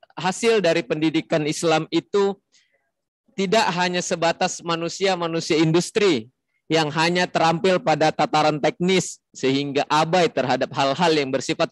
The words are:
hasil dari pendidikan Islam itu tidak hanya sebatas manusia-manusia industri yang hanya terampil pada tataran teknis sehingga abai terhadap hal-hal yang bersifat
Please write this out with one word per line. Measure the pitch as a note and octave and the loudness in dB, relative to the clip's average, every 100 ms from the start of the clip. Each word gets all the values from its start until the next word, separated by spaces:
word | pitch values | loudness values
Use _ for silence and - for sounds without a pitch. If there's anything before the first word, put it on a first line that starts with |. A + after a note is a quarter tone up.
| _ - | _ -6
hasil | F3+ - A#3 A3+ | -4 -2 2 2
dari | E3+ E3 | 2 0
pendidikan | E3 D#3 D#3 D#3 - E3 D3+ | -2 -2 0 -2 -2 -2 -2
Islam | D3+ E3+ D#3+ D#3+ | -2 0 0 0
itu | E3 - G3+ G3 G3 _ _ _ _ _ _ _ _ _ - | -4 -2 0 0 -2 _ _ _ _ _ _ _ _ _ -6
tidak | G3 G#3+ G#3+ F3 | 0 0 0 0
hanya | F3+ F3+ | -2 -2
sebatas | - F3 E3 E3 F#3 - E3 | -4 -2 0 0 -2 -4 -6
manusia-manusia | E3 E3+ - F#3+ F3+ E3+ E3 - D#3 | -4 -4 -2 -2 0 -2 -4 0 2
industri | D#3+ E3 F3 - G3+ C3 A2 _ _ _ - | 2 2 0 0 2 0 -4 _ _ _ -4
yang | D#3 D3+ | -2 0
hanya | D#3 E3 F3+ F3+ | 0 0 0 0
terampil | - E3 E3 F#3 F3+ | 0 0 2 2 0
pada | E3 D3+ D#3 | 0 2 2
tataran | - D3+ D#3 D3+ D3+ | 0 0 2 2 0
teknis | D#3 - F3+ F#3 - - _ | -2 -2 0 0 -2 -8 _
sehingga | - C3 C#3 C#3+ C3+ - | -4 -2 0 -2 -4 0
abai | D3+ E3 F#3 E3 | 0 2 2 2
terhadap | - - C3 B2+ | 0 0 0 -2
hal-hal | - C#3 C#3 F3 | -2 0 2 2
yang | D#3 C3+ | 2 0
bersifat | C3+ - D#3 E3 | -2 -2 -2 -4